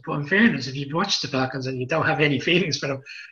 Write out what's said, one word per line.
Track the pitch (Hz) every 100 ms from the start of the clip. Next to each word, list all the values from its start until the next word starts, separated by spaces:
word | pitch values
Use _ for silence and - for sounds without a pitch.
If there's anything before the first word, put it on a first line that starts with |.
| -
but |
in | 151 143
fairness, | 196 233 139 123
if | 135
you've | 139
watched | 160 202 -
the | 131
Falcons | 131 131 139 127
and | 131
you | 127
don't | 160 139
have | 143
any | 147 131
feelings | - 175 185 139
for | 143
them, | 135 - - -